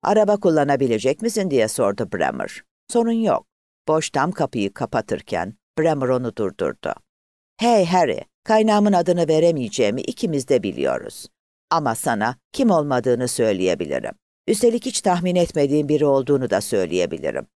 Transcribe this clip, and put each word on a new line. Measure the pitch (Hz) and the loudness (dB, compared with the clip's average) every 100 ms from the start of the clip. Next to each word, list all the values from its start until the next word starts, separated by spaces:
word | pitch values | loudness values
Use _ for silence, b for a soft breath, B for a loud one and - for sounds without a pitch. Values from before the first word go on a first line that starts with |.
"Araba | - 208 202 208 | 2 2 4 2
kullanabilecek | 202 156 143 139 131 110 117 147 | 2 2 2 0 0 0 0 -2
misin?" | 233 220 190 | -2 -2 0
diye | 135 110 | 0 0
sordu | - 107 101 - | 0 -2 -2 -6
Bremer. | 95 73 60 50 - _ _ _ | -2 -4 -4 -10 -12 _ _ _
"Sorun | 240 233 | -2 0
yok." | 233 220 - _ _ _ _ - | 0 0 0 _ _ _ _ -2
Bosch | 156 156 | -2 0
tam | 143 143 | -2 -2
kapıyı | - 143 123 98 | -2 -4 -2 -4
kapatırken | - 123 - - 98 - 90 90 120 _ - | -4 -4 -4 -4 -6 -4 -6 -6 -10 _ -2
Bremer | 160 151 131 | 0 0 0
onu | 127 123 - | -2 -2 -4
durdurdu. | 104 - 80 - - - _ _ _ _ _ _ | -6 -4 -6 -4 -10 -10 _ _ _ _ _ _
"Hey | 233 226 175 | 2 4 4
Harry, | 180 156 90 - _ | 2 2 0 -6 _
kaynağımın | - 220 220 208 208 | 0 2 4 4 4
adını | 196 175 175 165 | 2 2 2 2
veremeyeceğimi | 156 170 160 117 - 107 120 | 4 4 2 -4 0 0 0
ikimiz | - - 214 147 127 | -6 -6 -4 -4 0
de | 131 | 0
biliyoruz. | 101 73 67 64 52 - - _ _ _ _ | 0 -2 -2 -2 -6 -16 -20 _ _ _ _
Ama | 165 143 113 | -2 0 -2
sana | - 113 107 127 _ | -2 -2 -2 -4 _
kim | - 233 | -2 2
olmadığını | 175 147 131 117 120 127 | 2 2 0 0 0 -2
söyleyebilirim. | - 113 95 92 85 82 67 55 - _ _ - | 0 0 2 0 -2 -4 -6 -6 -12 _ _ -4
Üstelik | 214 247 233 254 | 2 2 2 -4
hiç | - | -4
tahmin | - 180 180 180 | 0 0 0 0
etmediğim | 170 160 143 147 147 | 0 0 2 2 2
biri | 151 143 | 2 4
olduğunu | 135 131 143 127 | 2 2 0 2
da | 98 | -2
söyleyebilirim. | - 107 90 87 87 82 69 67 62 | 0 -2 0 0 -2 -4 -6 -6 -10